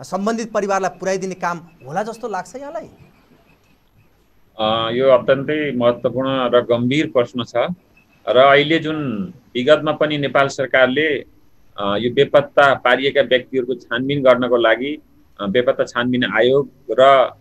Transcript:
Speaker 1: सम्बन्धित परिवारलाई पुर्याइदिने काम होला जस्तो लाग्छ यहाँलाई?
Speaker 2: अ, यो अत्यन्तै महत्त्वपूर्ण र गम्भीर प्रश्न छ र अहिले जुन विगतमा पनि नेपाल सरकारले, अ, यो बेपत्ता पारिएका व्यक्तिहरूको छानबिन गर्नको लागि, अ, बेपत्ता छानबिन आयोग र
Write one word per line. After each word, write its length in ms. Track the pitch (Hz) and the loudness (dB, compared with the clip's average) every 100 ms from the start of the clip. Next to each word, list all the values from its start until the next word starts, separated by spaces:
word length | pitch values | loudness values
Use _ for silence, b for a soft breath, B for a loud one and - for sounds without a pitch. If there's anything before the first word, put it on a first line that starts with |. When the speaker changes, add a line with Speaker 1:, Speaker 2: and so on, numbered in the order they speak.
Speaker 1:
सम्बन्धित 520 | - 190 202 226 226 | -10 -6 -4 -4 -6
परिवारलाई 460 | 214 208 190 185 185 | -4 -2 -2 -4 -6
पुर्याइदिने 360 | 190 190 190 | -6 -4 -6
काम 260 | 180 180 175 170 _ 131 | -8 -8 -8 -12 _ -10
होला 160 | 170 | -8
जस्तो 260 | 220 220 233 | -8 -10 -10
लाग्छ 280 | 190 180 254 | -10 -10 -16
यहाँलाई? 320 | 285 320 262 - - _ _ _ _ _ _ _ _ _ _ _ _ _ _ - | -14 -14 -14 -20 -20 _ _ _ _ _ _ _ _ _ _ _ _ _ _ -4
Speaker 2:
अ, 320 | 107 113 113 | -2 -2 -2
यो 180 | 120 135 | 0 4
अत्यन्तै 640 | 123 117 135 135 151 147 123 | 4 4 0 -2 -4 -4 0
महत्त्वपूर्ण 520 | 120 120 127 127 131 | 0 0 -2 -4 -4
र 320 | 135 123 120 | -2 2 2
गम्भीर 460 | 117 120 123 143 156 | 2 0 0 -2 0
प्रश्न 380 | 131 - 123 | -2 -2 -6
छ 120 | 113 120 151 180 _ _ _ _ - | -6 -4 -4 -6 _ _ _ _ 0
र 80 | 117 | 4
अहिले 420 | 139 143 147 160 | 6 6 4 -2
जुन 460 | 151 156 139 107 90 - _ | -2 -6 -6 -6 -8 -14 _
विगतमा 380 | 120 127 151 151 | -2 2 2 2
पनि 260 | 151 151 151 | -2 -2 -2
नेपाल 300 | 135 139 139 | -2 0 0
सरकारले, 600 | - 131 131 127 135 156 131 - _ _ _ _ - | -2 -2 2 2 2 -2 -4 -8 _ _ _ _ -8
अ, 180 | 101 101 | -4 -2
यो 160 | 120 | 0
बेपत्ता 600 | 135 139 147 143 - 139 | 0 4 2 2 4 4
पारिएका 480 | 127 123 127 135 135 | 2 2 0 2 0
व्यक्तिहरूको 520 | 123 127 120 131 120 | 2 0 0 -6 -4
छानबिन 480 | 123 - 120 135 143 | -8 -6 -6 -4 2
गर्नको 340 | 131 120 123 131 | 2 4 2 2
लागि, 420 | 113 113 139 151 _ _ _ - | 2 0 -2 -10 _ _ _ -8
अ, 60 | 101 | -2
बेपत्ता 380 | 127 123 131 | 0 0 -2
छानबिन 400 | 131 120 123 123 | -4 -4 -2 -2
आयोग 460 | 110 107 120 139 135 - - | -2 0 2 2 -2 -10 -4
र 420 | 113 135 135 113 - | 4 6 6 2 -4